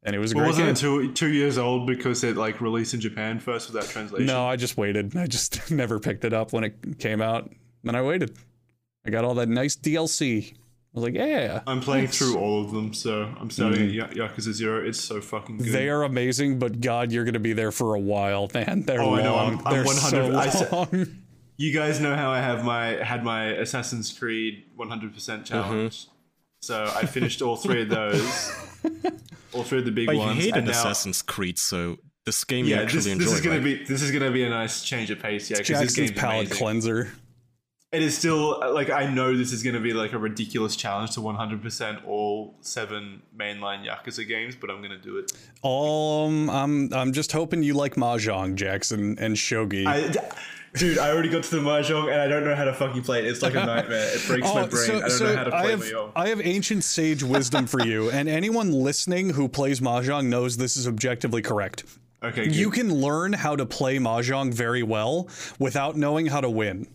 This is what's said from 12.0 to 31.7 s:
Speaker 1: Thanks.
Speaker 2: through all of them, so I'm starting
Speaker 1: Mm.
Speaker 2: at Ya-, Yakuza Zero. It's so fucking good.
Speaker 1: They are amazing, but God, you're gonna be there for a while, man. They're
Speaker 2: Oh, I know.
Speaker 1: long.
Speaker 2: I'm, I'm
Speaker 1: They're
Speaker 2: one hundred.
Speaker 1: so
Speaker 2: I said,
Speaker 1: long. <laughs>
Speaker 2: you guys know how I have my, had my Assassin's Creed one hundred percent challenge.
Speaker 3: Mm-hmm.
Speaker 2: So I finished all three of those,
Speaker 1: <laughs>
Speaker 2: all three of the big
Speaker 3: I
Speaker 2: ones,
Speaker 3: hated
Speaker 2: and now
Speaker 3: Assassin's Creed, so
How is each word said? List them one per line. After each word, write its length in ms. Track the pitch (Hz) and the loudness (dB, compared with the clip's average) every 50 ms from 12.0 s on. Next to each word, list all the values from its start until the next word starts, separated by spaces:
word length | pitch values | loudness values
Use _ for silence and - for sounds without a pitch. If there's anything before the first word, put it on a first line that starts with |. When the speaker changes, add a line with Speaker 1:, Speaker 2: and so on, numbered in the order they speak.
| 135 127 | 2 2
Speaker 1:
Thanks. 100 | - - | 0 2
Speaker 2:
through 180 | 143 127 117 | 2 2 2
all 260 | 92 98 104 104 107 104 | 2 2 2 2 0 0
of 80 | 104 | -2
them, 220 | 107 110 110 107 107 | -2 -4 -4 -4 -6
so 400 | - - 117 107 107 104 107 127 - | -4 -4 -2 -2 -2 -2 -4 -6 -8
I'm 80 | - 113 | -10 -8
starting 400 | - - 107 107 104 101 107 101 | -4 0 2 2 4 4 2 2
Speaker 1:
Mm. 140 | 98 110 113 | 0 -2 -4
Speaker 2:
at 120 | - - | -6 -4
Ya-, 140 | 117 113 107 | -4 -4 -4
Yakuza 240 | - - 104 113 107 | -4 -6 -6 -4 -4
Zero. 340 | 104 113 110 110 110 - | -2 -2 0 0 0 -2
It's 140 | 110 113 - | -2 -4 -4
so 220 | - - 113 104 101 | -6 -6 -6 -8 -8
fucking 340 | - - 107 104 - 113 | -6 -8 -8 -8 -8 -8
good. 120 | 107 123 117 | -6 -4 0
Speaker 1:
They 200 | 113 131 131 143 | 0 0 0 2
are 140 | 147 147 147 | 0 0 0
amazing, 560 | 139 131 127 123 127 127 120 143 143 135 127 | 0 0 0 2 2 2 2 2 2 2 2
but 240 | 123 120 107 113 120 | 0 0 -2 0 0
God, 280 | 131 117 120 123 120 | 0 0 2 0 0
you're 140 | 113 117 117 | 0 0 0
gonna 140 | 117 117 117 | 0 0 0
be 140 | 104 113 113 | 0 0 0
there 180 | 107 113 110 101 | 2 0 -2 0
for 220 | - 127 113 107 | 0 0 2 2
a 40 | 104 | 2
while, 520 | 98 98 104 101 101 98 101 98 101 101 - | 0 0 0 2 2 2 2 0 0 0 -2
man. 300 | - - - - - - | -2 0 0 0 0 0
They're 180 | - 135 123 | 0 0 2
Speaker 2:
Oh, 140 | 127 131 127 | 2 2 4
I 80 | - 107 | 4 4
know. 120 | 113 110 | 4 4
Speaker 1:
long. 180 | 110 110 110 113 - | 4 2 2 0 0
Speaker 2:
I'm, 60 | - - | 0 0
I'm 40 | 139 | 2
Speaker 1:
They're 120 | 135 131 | 4 4
Speaker 2:
one 120 | 135 135 | 2 2
hundred. 360 | 139 139 147 127 143 131 127 127 | 2 2 2 2 2 2 4 4
Speaker 1:
so 60 | 135 | 2
Speaker 2:
I 100 | 139 135 | 2 4
said, 200 | - 190 175 - | 2 2 2 2
Speaker 1:
long. 360 | - 175 180 - - 185 185 - - - - - - | 2 0 0 0 0 0 0 -2 -4 -14 -20 -20 -20
<laughs> 200 | - - - _ | -20 -20 -20 _
Speaker 2:
you 160 | - 143 156 139 | -4 -2 0 2
guys 260 | 156 151 151 147 135 | 2 2 2 2 2
know 160 | 151 147 143 | 2 2 2
how 160 | 147 147 131 | 2 2 2
I 100 | 131 127 | 2 2
have 220 | 131 127 120 113 117 | 2 0 0 0 0
my, 400 | 120 120 117 117 113 113 - - | 0 0 0 0 0 -2 -2 -2
had 220 | 110 120 120 117 | -2 -2 -2 -2
my 220 | 117 113 113 110 110 110 | -2 -2 -2 -2 -2 -2
Assassin's 600 | - 113 - - 127 117 - - 117 107 - - | -2 -2 -2 -2 -4 -4 -4 -6 -6 -6 -6 -8
Creed 520 | - - 117 113 113 110 110 107 101 - - _ | -6 -6 -4 -2 -2 -2 -4 -4 -8 -16 -20 _
one 140 | - 120 107 | -12 -10 -10
hundred 240 | 117 113 107 107 101 | -8 -8 -10 -10 -12
percent 320 | 110 - - 113 107 - | -12 -10 -10 -8 -10 -8
challenge. 480 | - 113 107 101 95 110 110 110 113 110 - - | -6 -4 -4 -2 -2 -2 -2 -2 -4 -6 -10 -18
Speaker 3:
Mm-hmm. 60 | - _ _ _ _ _ _ _ _ _ _ | -20 _ _ _ _ _ _ _ _ _ _
Speaker 2:
So 320 | - - 120 110 107 107 104 | -10 -6 -4 -2 -2 -2 0
I 120 | - - | 0 -2
finished 340 | - - 131 123 120 - - | -2 0 0 -2 -2 -2 -2
all 160 | 135 123 117 | -2 -2 -2
three 240 | 110 - - 127 120 113 | -2 -2 0 0 0 0
of 60 | 107 | 0
those, 640 | 113 110 110 104 104 104 107 123 - - - - - - - - - - - 320 320 - - | 0 -2 0 0 2 0 0 0 -2 -4 -4 -6 -8 -10 -12 -16 -18 -6 -6 -6 -6 -2 -6
Speaker 1:
<laughs> 500 | 370 - - - - - - - - - | -6 -6 -6 -16 -20 -20 -20 -20 -10 -8
Speaker 2:
all 80 | 127 117 | -6 -4
three 140 | - 131 131 | -2 0 0
of 80 | 123 | 0
the 60 | 120 107 | 0 0
big 180 | 110 117 117 | 0 2 2
Speaker 3:
I 40 | - | 2
Speaker 2:
ones, 260 | 110 107 107 110 135 | 2 2 2 0 2
Speaker 3:
hated 160 | 170 214 233 160 | 0 2 2 2
Speaker 2:
and 80 | 120 | 0
now 60 | 117 120 | 2 2
Speaker 3:
Assassin's 500 | 117 117 101 101 - - 98 92 - - | 2 2 0 0 -2 -2 -2 -2 -4 -4
Creed, 360 | - - - 98 90 87 - | -4 -4 -2 -2 -2 -2 -2
so 380 | - - | -2 -2